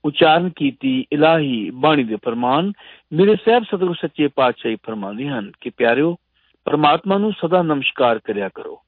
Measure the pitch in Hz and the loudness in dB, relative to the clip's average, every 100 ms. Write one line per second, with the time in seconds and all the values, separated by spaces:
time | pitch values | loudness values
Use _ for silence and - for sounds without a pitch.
0 | 151 143 160 160 180 - 143 - 135 131 | -4 2 4 4 0 -2 -4 -2 -4 -2
1 | 131 147 156 165 143 117 90 127 147 147 | -4 2 2 2 0 -2 -6 0 2 2
2 | 117 107 123 117 123 139 190 202 - - | 0 -4 -4 -2 0 0 -2 -8 -18 -20
3 | _ 156 196 208 220 240 220 190 180 170 | _ 2 4 4 2 2 0 -4 -2 -2
4 | 165 - 143 - 127 117 120 110 - 110 | -8 -2 -2 2 0 0 -6 -6 -8 -10
5 | 98 104 143 127 98 - 127 - 117 120 | -8 -8 -8 -8 -10 -12 -16 0 2 2
6 | 160 175 _ _ _ _ - 147 151 156 | 0 -2 _ _ _ _ -2 2 2 2
7 | 196 196 214 196 170 180 165 143 135 - | 0 0 0 -2 0 0 2 -2 -4 0
8 | 123 110 - 101 95 - 78 - | 0 0 -4 -6 -6 -10 -14 -16